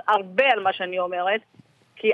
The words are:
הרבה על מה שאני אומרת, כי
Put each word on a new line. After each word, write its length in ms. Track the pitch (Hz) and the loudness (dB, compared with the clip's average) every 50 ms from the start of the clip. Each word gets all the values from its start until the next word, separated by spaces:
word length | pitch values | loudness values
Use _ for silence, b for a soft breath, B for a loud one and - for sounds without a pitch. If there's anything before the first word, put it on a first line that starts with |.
| - - | -2 0
הרבה 360 | 214 202 196 185 185 185 269 277 240 | 0 0 0 -2 0 2 4 4 4
על 100 | 214 196 | 2 2
מה 100 | 190 190 | -2 -2
שאני 260 | - 190 180 180 185 | -2 -6 -6 -4 -4
אומרת, 420 | 180 180 180 180 180 190 208 226 - _ _ _ - _ _ _ _ _ _ | -4 -2 -2 -2 -2 0 -2 -2 -4 _ _ _ -20 _ _ _ _ _ _
כי 160 | - - 220 | -4 -2 2